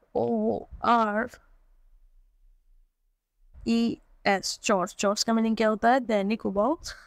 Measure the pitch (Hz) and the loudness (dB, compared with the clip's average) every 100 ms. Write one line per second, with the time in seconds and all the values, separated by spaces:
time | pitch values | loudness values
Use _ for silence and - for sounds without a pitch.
0 | _ - 233 226 220 - - - - 233 | _ -2 0 0 0 -2 -8 -4 2 2
1 | 220 208 233 - _ - _ _ _ - | 2 -2 -4 -10 _ -20 _ _ _ -20
2 | - - _ _ _ _ _ - _ _ | -20 -20 _ _ _ _ _ -20 _ _
3 | _ _ _ _ _ - - 233 233 - | _ _ _ _ _ -10 -2 0 0 -4
4 | _ - - 196 - - - 202 180 - | _ -4 0 0 -2 -6 0 0 0 -2
5 | 208 214 - 226 226 220 220 220 226 262 | -2 0 0 0 0 2 0 2 2 2
6 | 226 214 196 220 214 196 226 330 - - | 2 0 0 -2 -2 0 0 -2 -8 -16